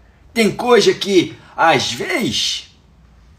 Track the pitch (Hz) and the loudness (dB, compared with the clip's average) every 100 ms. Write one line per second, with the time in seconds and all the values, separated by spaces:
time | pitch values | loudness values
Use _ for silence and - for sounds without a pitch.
0 | _ _ _ 233 208 - 240 233 190 - | _ _ _ -2 0 0 2 4 4 0
1 | 196 190 110 - - - 160 139 - 247 | 0 0 0 -6 -16 0 2 2 -2 -8
2 | 370 349 170 - - - - _ _ _ | -6 -4 -4 -4 -6 -8 -12 _ _ _
3 | _ _ _ | _ _ _